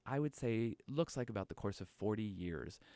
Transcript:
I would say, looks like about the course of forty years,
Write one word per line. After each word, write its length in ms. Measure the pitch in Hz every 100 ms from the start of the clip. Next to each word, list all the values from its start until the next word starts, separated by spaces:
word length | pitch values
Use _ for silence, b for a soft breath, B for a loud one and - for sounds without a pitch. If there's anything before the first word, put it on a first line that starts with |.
| -
I 120 | 139
would 160 | 151
say, 420 | - 123 113 117 - -
looks 280 | 139 165 -
like 120 | 120
about 200 | 104 95
the 60 |
course 260 | - 101 101
of 80 | 95
forty 340 | - 101 107
years, 560 | 107 95 90 80 64 - b